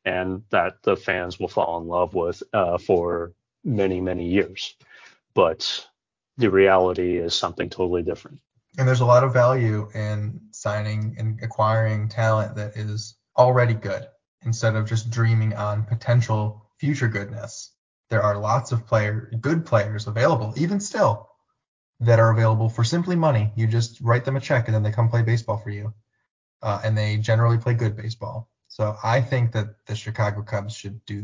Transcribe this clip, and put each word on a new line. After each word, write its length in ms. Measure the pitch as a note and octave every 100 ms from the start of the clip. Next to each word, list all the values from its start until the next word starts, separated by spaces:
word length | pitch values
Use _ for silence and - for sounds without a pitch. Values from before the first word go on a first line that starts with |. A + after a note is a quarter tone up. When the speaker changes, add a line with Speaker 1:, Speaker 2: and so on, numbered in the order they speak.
Speaker 1:
and 400 | F#2+ F2+ F#2 F#2+ -
that 340 | G2+ F2 -
the 140 | - F#2+
fans 420 | - F#2 F2+ F2+
will 80 | F#2
fall 320 | - - E2+
in 60 | E2+
love 260 | F2 F2
with, 300 | F2+ E2+ - -
uh, 240 | G#2+ F2+ F2
for 540 | - F#2 F2 E2+ E2+ - _ _
many, 380 | E3+ G#2+ F#2+ F2+
many 260 | F#2 F2+ F2
years. 480 | F#2+ E2+ F#2+ - - _ - - _ _
But 540 | - E2+ D#2 - - - _ _ _ _ -
the 140 | A2
reality 640 | F#2+ G2 F#2+ F#2 F2+ F2+ F2
is 160 | E2+
something 360 | - F2 E2+ F2
totally 340 | - F#2 F2+
different. 360 | D#2+ E2 - - _ _ _ -
Speaker 2:
And 80 | C3
there's 140 | B2
a 60 | B2
lot 180 | B2
of 80 | C3
value 580 | B2 B2 C3 A2+ G#2+ G#2 A2
in 460 | G#2+ G#2+ G#2 - -
signing 640 | - G#2+ G#2 G#2+ G#2+ A2 -
and 220 | A2 A2
acquiring 680 | A#2 - A2 A2+ A2 G#2+ A2
talent 460 | - A2+ G#2+ G2+ G#2+
that 180 | G#2 A2
is 400 | G#2 G#2 - - _ -
already 360 | B2+ B2+ A#2
good, 320 | A2 G#2 F#2+ - _ _ _
instead 320 | A#2 A2+ A2+ A2
of 100 | G#2+
just 240 | A2 -
dreaming 440 | A#2 A2+ A2+ G#2+
on 300 | G#2+ G#2 G#2 G#2+
potential 840 | A#2 - B2 A2+ G#2+ G#2+ - _ -
future 300 | C#3+ D3 A#2
goodness. 640 | G#2 G2+ A2 - - - _ _ _ -
There 120 | A2+
are 160 | G#2 G2+
lots 360 | G#2+ B2 -
of 120 | A#2 -
player, 460 | A2+ G#2 A2 - A2+
good 260 | C#3 E3 D#3+
players 420 | A2 G2+ G#2 G#2+
available, 460 | A2 C3+ C3+ G#2+ A#2+
even 240 | E3+ G3+
still, 480 | G3 A3+ G3+ A2 - _ _ _ _ _ _ -
that 180 | A#2 A2+
are 120 | A2+
available 360 | A2 A2+ A2 A2+
for 160 | -
simply 320 | A#2 E3+ F3+ F3
money. 380 | D#3+ A#2 G#2+ A2+
You 120 | A2+
just 340 | A#2 A2+ -
write 240 | A#2 A#2+ C3+
them 100 | C3+
a 60 |
check 260 | - C3 A2+
and 80 | A2
then 80 |
they 80 | G#2+
come 160 | G#2+ A#2
play 140 | A#2
baseball 360 | A2+ A#2 - G#2+
for 120 | -
you. 240 | G2+ G#2+ - _ _ _ _ _ _
Uh, 200 | G#2+ G2+
and 140 | A2 A2
they 180 | G#2+ G#2+
generally 420 | G#2+ A2+ A#2 A2+
play 160 | B2
good 220 | A#2 A2 A2
baseball. 540 | A2+ - F#2 A#2 - _ _
So 300 | - - -
I 200 | A2 B2+
think 320 | A#2+ B2+ A#2
that 320 | A2 G#2+ - -
the 100 | G#2+
Chicago 460 | - G#2+ G#2 G#2
Cubs 340 | A2 G#2 G#2 -
should 280 | G#2 G#2 -
do 160 | G2+